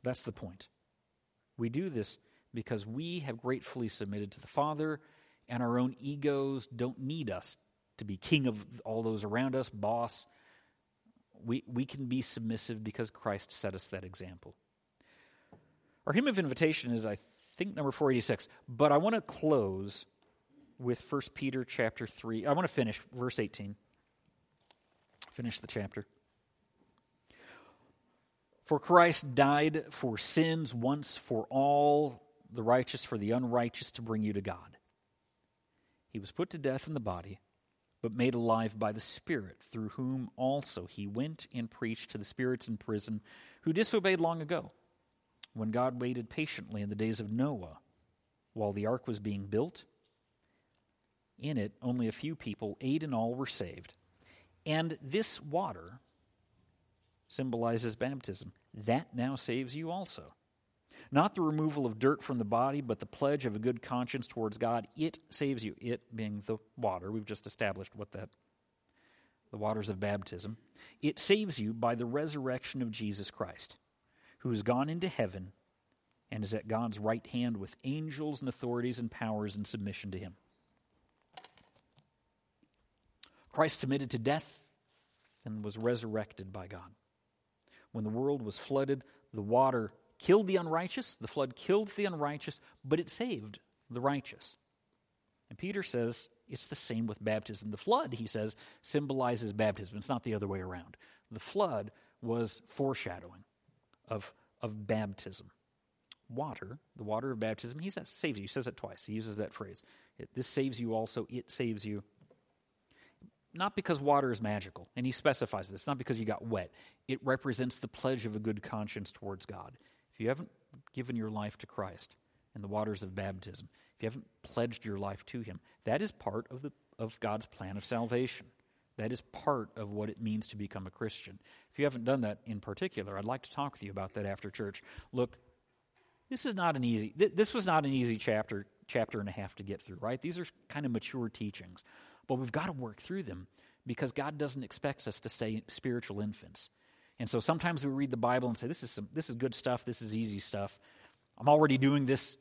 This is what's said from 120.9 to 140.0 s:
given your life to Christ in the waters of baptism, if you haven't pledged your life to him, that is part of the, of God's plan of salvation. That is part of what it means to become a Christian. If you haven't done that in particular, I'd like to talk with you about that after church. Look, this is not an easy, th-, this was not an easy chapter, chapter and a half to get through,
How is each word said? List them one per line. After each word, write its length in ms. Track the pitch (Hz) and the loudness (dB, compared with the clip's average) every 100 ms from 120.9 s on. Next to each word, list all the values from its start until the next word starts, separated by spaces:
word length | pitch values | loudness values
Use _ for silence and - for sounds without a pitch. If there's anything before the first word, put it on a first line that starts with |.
given 220 | - 123 120 | -8 -4 -2
your 160 | 110 | -2
life 260 | 107 104 - | -2 -4 -6
to 60 | - | -12
Christ 500 | - 98 90 - - _ _ _ | -6 -6 -6 -14 -14 _ _ _
in 80 | 107 | -12
the 60 | 101 | -4
waters 340 | 104 107 101 | -2 0 -2
of 140 | 98 95 | -4 -4
baptism, 540 | 98 95 92 90 - _ _ _ | -6 -6 -10 -14 -16 _ _ _
if 80 | |
you 40 | 110 | -6
haven't 200 | 120 - _ | -6 -16 _
pledged 420 | - - 117 113 110 | -8 -2 -2 -2 -6
your 140 | 101 | -4
life 260 | 101 98 - | -4 -6 -10
to 140 | 123 | -10
him, 180 | 107 92 _ _ - | -8 -12 _ _ -2
that 180 | 131 | 0
is 80 | 208 | 0
part 340 | - - 104 117 | -2 -4 -4 -6
of 100 | 127 | -10
the, 100 | 143 - _ - | -10 -12 _ -6
of 200 | 113 - | -6 -2
God's 280 | 110 107 - | -2 -2 -4
plan 300 | - 95 98 | -10 -8 -6
of 80 | - | -2
salvation. 640 | 120 117 120 127 - - _ _ _ _ - | -2 2 2 0 -4 -14 _ _ _ _ -6
That 140 | 113 | -4
is 100 | 120 | -4
part 480 | - - - 139 107 - | -8 -4 2 2 0 -8
of 160 | 104 | -6
what 180 | 104 107 | -4 -4
it 100 | 98 | -2
means 280 | 113 107 107 | -2 -2 -2
to 80 | 107 | -6
become 300 | 101 104 95 | -6 -6 -10
a 40 | |
Christian. 480 | - 110 - - 95 - - _ | -6 -6 -6 -12 -16 -20 -20 _
If 60 | - | 0
you 60 | 143 | 0
haven't 180 | 127 | 2
done 180 | 117 135 | 2 2
that 180 | 110 104 - | 2 -2 -6
in 140 | 104 | -6
particular, 580 | 104 101 95 - 98 98 | -6 -4 -4 -4 -6 -4
I'd 80 | 104 | -4
like 180 | 131 | -4
to 80 | - | -6
talk 220 | - 139 | -4 -4
with 100 | - | -4
you 80 | 101 | -8
about 220 | 98 95 - | -6 -6 -4
that 100 | 101 | -4
after 240 | 98 101 | -4 -8
church. 320 | - 104 98 - - - | -6 -6 -6 -14 -18 -8
Look, 260 | 123 123 - _ _ _ _ _ _ _ _ _ | -2 -2 -2 _ _ _ _ _ _ _ _ _
this 160 | 262 277 | -4 -2
is 100 | 196 | 2
not 200 | 170 143 | 2 4
an 80 | |
easy, 300 | 120 113 107 147 | 4 2 0 4
th-, 140 | 208 170 | 4 6
this 180 | 214 | 4
was 120 | 247 185 | 4 4
not 200 | 160 143 | 4 4
an 80 | |
easy 240 | 135 120 110 | 2 2 2
chapter, 480 | - 107 107 101 101 _ - | 2 2 2 -4 -6 _ -4
chapter 320 | 123 110 110 | 0 0 -2
and 100 | 101 | -4
a 20 | |
half 240 | 107 98 - | -6 -8 -10
to 80 | |
get 180 | 101 98 | -8 -8
through, 160 | - 92 | -8 -6